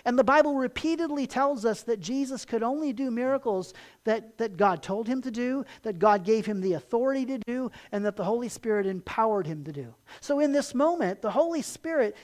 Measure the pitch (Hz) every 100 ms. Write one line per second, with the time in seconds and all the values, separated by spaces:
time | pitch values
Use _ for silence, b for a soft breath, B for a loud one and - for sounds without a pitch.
0 | 247 247 233 294 302 277 254 - 311 330
1 | 330 294 254 247 277 277 220 208 - 220
2 | 165 262 262 262 - 233 226 294 302 226
3 | 269 233 254 269 247 190 180 - B B
4 | - 220 220 - 226 175 202 170 - 202
5 | 226 262 254 226 247 269 - B 220 175
6 | 208 208 180 220 202 202 190 160 - 233
7 | 262 269 247 262 220 247 254 B B 202
8 | 208 208 185 233 240 - 226 208 190 185
9 | - - 226 208 160 156 143 143 120 -
10 | - B - 285 294 285 262 247 311 339
11 | 190 190 240 214 330 330 - - 320 320
12 | 214 -